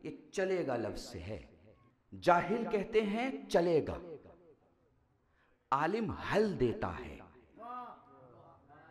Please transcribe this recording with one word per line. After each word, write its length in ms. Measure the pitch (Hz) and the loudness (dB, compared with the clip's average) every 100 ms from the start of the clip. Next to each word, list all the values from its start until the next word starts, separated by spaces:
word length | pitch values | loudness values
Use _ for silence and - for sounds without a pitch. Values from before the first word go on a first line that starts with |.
ये 260 | 156 - - | -12 -12 -8
चलेगा 420 | - 190 185 135 120 | -2 0 2 0 -2
लफ्ज 240 | 104 95 | -2 -6
से 180 | - 92 | -10 -10
है। 180 | 87 104 - - - - - _ _ | -8 -10 -12 -20 -20 -20 -20 _ _
जाहिल 520 | 95 170 175 165 233 214 | 0 4 6 4 0 0
कहते 340 | 208 190 214 | -2 0 2
हैं 420 | 208 220 269 269 - | 2 0 -2 -4 0
चलेगा, 500 | 185 175 156 104 90 - 156 - - - - _ _ _ _ _ _ _ _ _ _ _ | 2 4 4 2 -4 -10 -14 -16 -20 -20 -20 _ _ _ _ _ _ _ _ _ _ _
आलिम 400 | 135 160 220 190 - | 2 2 2 -2 -4
हल 280 | - 180 214 139 | 0 2 2 4
देता 320 | 123 - 95 | 2 2 -4
है, 280 | 76 76 67 - - - - 240 247 240 - - 135 131 117 - - - 185 - | -6 -10 -14 -18 -20 -20 -16 -12 -12 -12 -16 -20 -20 -20 -20 -20 -20 -20 -20 -20